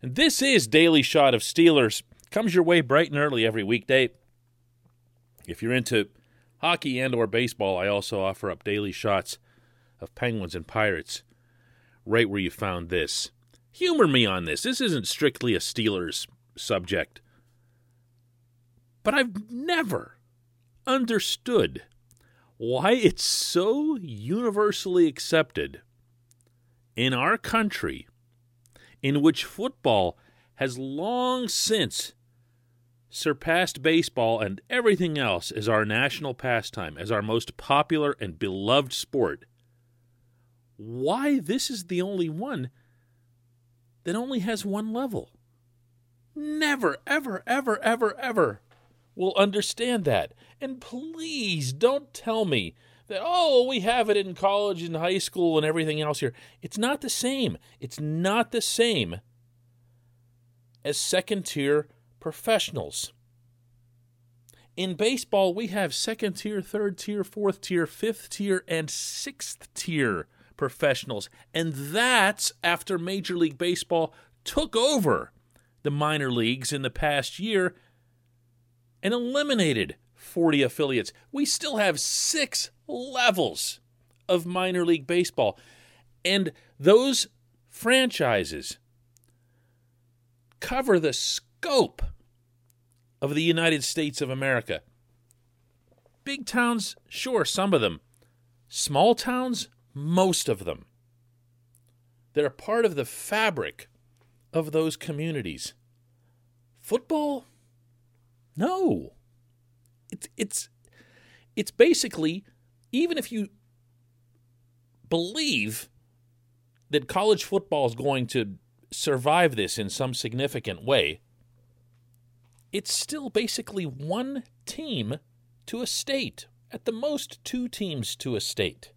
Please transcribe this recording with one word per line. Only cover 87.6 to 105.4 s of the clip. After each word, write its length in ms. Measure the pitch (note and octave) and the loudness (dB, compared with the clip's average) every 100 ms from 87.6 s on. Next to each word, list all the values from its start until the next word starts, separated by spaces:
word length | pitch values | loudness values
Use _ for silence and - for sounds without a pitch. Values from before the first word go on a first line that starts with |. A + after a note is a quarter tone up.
| _ | _
franchises 1120 | - A3+ B3+ B3+ - C#3 G#2+ D#2+ D#2 C2+ - _ _ _ _ _ _ _ _ _ _ _ _ _ _ _ _ _ _ | -8 2 2 2 0 2 2 0 -6 -10 -14 _ _ _ _ _ _ _ _ _ _ _ _ _ _ _ _ _ _
cover 380 | - B3+ C4+ F#3 | -6 -4 4 4
the 140 | D#3 | 4
scope 880 | B2 - - _ _ E4+ C#4+ G3+ - - - _ _ _ _ _ _ _ _ _ _ | -2 -2 -4 _ _ 0 4 2 2 -6 -6 _ _ _ _ _ _ _ _ _ _
of 140 | C#3 | -4
the 80 | D3 | 0
United 420 | E3 E3 E3 D#3 | 2 2 2 2
States 380 | B2+ - D3+ C3 | -2 -2 -4 -2
of 80 | C#3 | -4
America. 500 | C3 C3+ B2+ - D#2+ _ _ _ _ _ _ _ _ _ _ _ _ _ _ | -2 0 0 0 -6 _ _ _ _ _ _ _ _ _ _ _ _ _ _
Big 220 | - C#4 - | -8 -8 -4
towns, 500 | A#3+ A#3+ A#3 G3 - _ | 0 0 0 -4 -10 _
sure, 340 | - C4 A#3+ | -8 -2 0
some 300 | D3+ - G3 | 0 0 2
of 80 | E3+ | 4
them. 180 | G#2+ D#2 _ _ _ _ _ _ _ | 2 -2 _ _ _ _ _ _ _
Small 460 | - - C#3+ G3 | -8 -2 4 4
towns, 540 | A#3 - B3+ B3+ A#3+ - _ _ | 4 0 -2 -2 -6 -8 _ _
most 560 | C#3+ D3 F3 F#3+ E3+ - | -10 -2 2 2 2 0
of 160 | G#2 | -2
them. 220 | F2 C2+ - _ _ _ _ _ _ _ _ _ _ _ _ _ _ | -4 -8 -12 _ _ _ _ _ _ _ _ _ _ _ _ _ _
They're 140 | - D3 | -2 -2
a 40 | |
part 360 | - - A3+ A3+ | -2 -4 0 2
of 80 | |
the 100 | D3+ | 0
fabric 840 | B2 - - G#3 A3 D#3 E2 - - _ _ _ _ _ _ | -6 -8 -6 0 0 0 -6 -8 -20 _ _ _ _ _ _
of 180 | E3 D#3 | -4 -2
those 240 | D#3 D#3+ - | 0 0 -2
communities. 800 | - D3 E3 D3+ | -8 -6 -4 -4